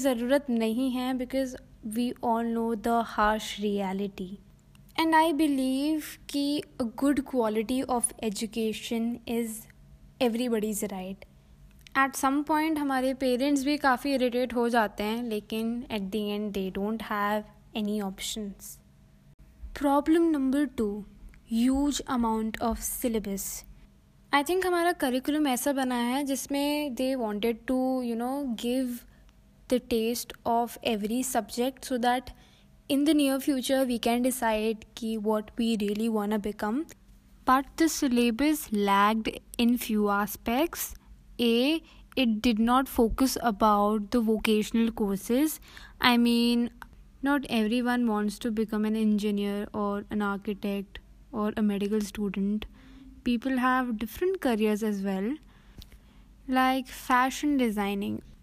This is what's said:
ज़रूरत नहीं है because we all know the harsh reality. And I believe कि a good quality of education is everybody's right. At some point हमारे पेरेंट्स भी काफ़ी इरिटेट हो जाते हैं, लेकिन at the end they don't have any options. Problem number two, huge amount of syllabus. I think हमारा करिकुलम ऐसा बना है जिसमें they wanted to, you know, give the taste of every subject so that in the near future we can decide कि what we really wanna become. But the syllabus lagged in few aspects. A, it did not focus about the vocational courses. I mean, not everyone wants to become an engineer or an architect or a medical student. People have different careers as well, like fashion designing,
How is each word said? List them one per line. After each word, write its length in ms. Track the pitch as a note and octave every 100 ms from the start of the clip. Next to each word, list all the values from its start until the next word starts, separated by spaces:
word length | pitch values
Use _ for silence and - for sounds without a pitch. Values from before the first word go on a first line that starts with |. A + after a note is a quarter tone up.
| C4+
ज़रूरत 400 | A#3+ A#3+ C#4 C#4+
नहीं 420 | A#3 A3 A3 C4+
है 240 | B3+ B3+ B3+
because 320 | B3 C4+ C4 B3+ - - A3 G#3+
we 160 | A#3+ - B3
all 200 | A3+ A#3 A3+
know 160 | A3+ A3+ A#3
the 140 | A#3 A3+ -
harsh 420 | G#3 A3 - - G#3
reality. 720 | G3+ F#3+ F#3+ G3+ - F#3 G3+ - - - - - -
And 140 | D#4+ D#4+
I 160 | D#4+
believe 760 | C#4+ D#4 C4+ C4 C4 D4 D#4 - - -
कि 320 | C#4+ C#4+ D4 - -
a 40 | A#3 -
good 180 | C#4 C#4+ C4
quality 500 | B3+ A3 G#3+ G#3+ B3+ C4+ B3
of 120 | - - A3+
education 760 | G3+ A3+ A#3 A3 G#3+ - A#3 A#3 A#3+ -
is 260 | A#3 A3+ A3 - - - - - - B3
everybody's 560 | A3+ B3 A3+ G#3+ G#3 G#3
right. 300 | G3 F#3 G3 - - - - - - - -
At 160 | C4+ -
some 200 | C4+ C#4+ D4
point 300 | D4+ D#4 D4+
हमारे 340 | C#4+ C4 C4 C4
पेरेंट्स 420 | C4 B3 C#4 C#4+ C4+
भी 100 | D4
काफ़ी 360 | C#4 B3 C#4+
इरिटेट 420 | C4+ B3+ A#3+ B3+ A#3+
हो 120 | A#3
जाते 340 | A#3 G#3 -
हैं, 180 | G#3 A3+ A#3+
लेकिन 420 | G#3+ G#3 A3 A3+ A#3+ B3+ G#3+
at 120 | F#3+ A3
the 80 | G#3
end 180 | G#3 G#3+ G3+
they 80 | F#3+ F#3+
don't 260 | G3+ A3 -
have 340 | G#3 G3+ G#3+ G#3+ - - A3+
any 180 | G#3 G#3+ G3
options. 640 | G3 - A3+ G#3 G3 - - - - - _ - - - - - -
Problem 480 | C#4 C#4 C#4+ E4 E4
number 320 | D4+ C4 C#4 C#4+ -
two, 240 | G#3+ G#3 G3+ - - - -
huge 480 | A3+ B3 C4+ C#4+ C4 - C4
amount 420 | A#3 A3 A3 - A#3
of 120 | A3 -
syllabus. 600 | - B3 A3 G3+ G3 - - - - - - _ - -
I 100 | C#4+ C#4+
think 160 | F#4 F#4
हमारा 260 | F4 E4+ F4 C#4
करिकुलम 420 | B3+ C#4 D4+ D4
ऐसा 260 | B3 C#4+ C4+
बना 220 | B3+ A#3+ A#3+
है 140 | C4 C#4+
जिसमें 640 | C#4 - C#4 C#4+ D4 D4 A#3
they 200 | C4 C4
wanted 400 | A3 G#3 A#3 A3+ -
to, 80 | B3+ B3+ C4 B3
you 100 | A3+ B3
know, 100 | C#4 C#4 A3 A#3+
give 360 | B3+ B3+ A#3+ - - - - - - -
the 120 | B3+ B3 A#3
taste 420 | A3+ A#3+ - - - A#3
of 200 | A#3 - - G#3+
every 280 | G#3 A#3+ B3+
subject 600 | B3 G#3 - B3 C4+ -
so 120 | B3+ A#3+
that 260 | B3+ B3+ - - - - - -
in 100 | C#4 D4
the 60 |
near 200 | D4+ C#4 C4+
future 400 | C4+ C4 B3 C4+ C4
we 100 | A#3
can 200 | A#3 A#3+
decide 640 | B3+ B3 A#3 G#3+ A3 A3 - -
कि 120 | A3+ A3 G#3
what 240 | G#3+ G#3+ -
we 80 | A3+ A3
really 260 | G3+ G#3 A3+
wanna 260 | G#3+ G3+ G#3+ G#3
become. 320 | G#3 G#3 B3 E4 - - - - - -
But 180 | C4 C#4 -
the 60 | E4
syllabus 760 | - C#4+ A#3+ A#3+ A3+ D4 D4+ -
lagged 580 | G#3+ G3+ G3 G#3 A3 A3 - - -
in 160 | A#3+ A#3+
few 240 | - G#3+ G#3
aspects. 840 | G3+ G#3 - - A#3+ E4+ - - - - - - -
A, 440 | A#3 A#3 C4+ D#4+ - - - -
it 180 | B3 G#3+
did 160 | B3 A3 A3+
not 200 | B3 C4+
focus 440 | - A3+ - C4 - B3
about 600 | G3 A3 G#3 G#3 G#3+ G3+
the 120 | B3 A3
vocational 600 | A3 A3+ G#3+ G#3 A3+ A3+ A3+
courses. 580 | G3+ G3 - A#3+ D#4 - - - - -
I 160 | B3+ A#3+
mean, 480 | A#3+ A#3 A#3+ A#3+ A#3+ - - - - -
not 240 | C#4 C#4+ C4 A3+
everyone 480 | G#3+ B3 A#3+ B3 A#3+
wants 320 | G#3 G#3 G3+
to 100 | B3
become 400 | G#3+ A3 G#3+ G#3+
an 60 | A3
engineer 720 | G#3+ G#3 G#3 G3+ G3+ G3+ G#3
or 320 | G#3+ G3+ G3+ G#3
an 140 | G#3
architect 760 | G3+ G3 G3+ G3+ G#3 G3+ G3 - - - -
or 220 | A#3 G#3 -
a 40 |
medical 400 | G#3 G3+ G3+ G#3+
student. 640 | G#3 - G3+ F#3+ G3 G#3+ - - - - - -
People 400 | - A#3+ C4 C4 B3+
have 260 | B3+ B3 G#3+
different 420 | A3+ - F4+ F#4+
careers 400 | C4+ A3 G#3+ G#3
as 220 | A3 G3+
well, 260 | G3 F#3+ G#3 D#4 - - - - - - - - - - -
like 400 | C4 C4 C4 B3+
fashion 680 | - - B3+ C4 - D4 C#4 A#3+
designing, 540 | G#3 G3+ G3+ G#3 G#3+ - -